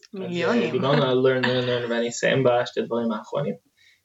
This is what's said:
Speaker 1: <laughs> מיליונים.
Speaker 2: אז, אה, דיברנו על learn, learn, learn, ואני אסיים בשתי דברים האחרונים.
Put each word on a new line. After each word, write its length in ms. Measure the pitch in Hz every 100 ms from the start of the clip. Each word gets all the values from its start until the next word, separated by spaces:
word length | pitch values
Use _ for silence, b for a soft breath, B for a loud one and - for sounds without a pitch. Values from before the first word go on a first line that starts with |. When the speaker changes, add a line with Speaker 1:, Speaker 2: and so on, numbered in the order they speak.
| -
Speaker 1:
<laughs> 60 |
מיליונים. 480 | 190 185 175 170 233
Speaker 2:
אז, 60 | 180
אה, 40 |
דיברנו 320 | - - 147
על 140 | 131 127
learn, 280 | 131 127 127
learn, 220 | 127 123
learn, 240 | 123 120
ואני 180 | 117 117
אסיים 340 | - 120 131
בשתי 380 | 127 120 120 123
דברים 300 | 113 117 117
האחרונים. 440 | 107 - - 147 - _ _ b b